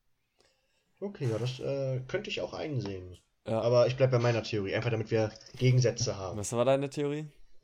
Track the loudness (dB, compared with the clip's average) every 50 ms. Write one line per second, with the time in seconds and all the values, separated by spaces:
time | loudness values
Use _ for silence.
0 | _ _ _ _ _ _ _ _ _ _ _ _ _ _ _ _ _ _ _ _
1 | -10 -10 -6 -4 -2 -2 -2 -2 -2 -4 -4 -4 -4 -4 -2 -2 -2 -2 -4 -4
2 | -4 -4 -6 -6 -6 -6 -6 -6 -6 -6 -6 -8 -6 -4 -4 -4 -4 -4 -6 -8
3 | -10 -14 -16 -20 _ _ _ _ _ -4 -2 0 2 4 6 6 6 6 4 2
4 | 4 4 4 4 4 4 2 2 0 -2 -2 -2 -2 0 -2 0 0 0 0 -2
5 | 0 0 0 2 2 0 -2 -8 -18 -20 -4 2 4 4 6 6 4 4 2 0
6 | -2 -2 -2 -4 -6 -6 -6 -6 -6 -2 0 2 4 4 4 2 0 -2 -4 -4
7 | -2 -2 -2 -4 -6 -10 -12 -18 -20 -20 -20 -20